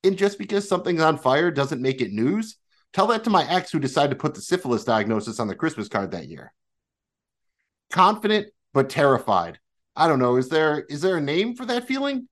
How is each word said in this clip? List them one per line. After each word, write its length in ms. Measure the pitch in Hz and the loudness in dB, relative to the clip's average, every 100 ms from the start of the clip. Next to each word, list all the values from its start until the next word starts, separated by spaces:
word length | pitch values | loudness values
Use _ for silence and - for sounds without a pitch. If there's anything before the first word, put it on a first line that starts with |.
And 140 | 190 185 | 2 2
just 220 | 196 196 | 0 -2
because 280 | 202 202 202 | -4 -4 0
something's 340 | 180 180 170 | -2 0 2
on 180 | 160 147 | 2 2
fire 320 | 131 139 175 | 2 2 2
doesn't 320 | 143 139 139 | 0 -2 -2
make 180 | 131 131 | -2 -2
it 120 | 110 | -4
news. 440 | 104 123 208 220 - _ _ _ | 0 0 -2 -6 -14 _ _ _
Tell 120 | - 214 | 0 2
that 180 | 226 226 | 2 2
to 40 | |
my 180 | 190 147 | 2 2
ex 240 | 180 180 | -2 -2
who 60 | 160 | -4
decided 320 | 135 151 143 | -2 0 0
to 60 | 135 | 0
put 180 | 139 | -4
the 80 | - | -6
syphilis 440 | - 180 131 113 123 | -4 -4 0 -2 0
diagnosis 540 | 110 104 110 107 110 | 0 0 -2 -4 -6
on 80 | 107 | -6
the 80 | 92 | -4
Christmas 320 | 160 147 104 | -6 -4 -4
card 220 | 107 95 | -4 -4
that 180 | 90 69 | -8 -12
year. 220 | 80 69 _ _ _ _ _ _ _ _ _ _ _ _ _ _ | -18 -20 _ _ _ _ _ _ _ _ _ _ _ _ _ _
Confident, 560 | 180 185 214 208 214 208 _ _ | 4 4 4 2 0 0 _ _
but 160 | 139 135 | 0 0
terrified. 720 | - 143 135 - 95 85 82 _ _ _ - | 4 4 4 2 0 0 -10 _ _ _ 0
I 120 | 165 | 2
don't 100 | 139 | 4
know, 200 | 123 127 | 4 2
is 120 | 127 | 2
there, 340 | 160 156 147 - | 2 2 0 -6
is 120 | 143 | -2
there 160 | 180 175 | 0 0
a 40 | |
name 340 | 143 160 226 247 | -2 -2 -2 -6
for 120 | 240 | -4
that 180 | 247 247 | -6 -4
feeling? 420 | 269 277 269 254 | -4 -2 -4 -8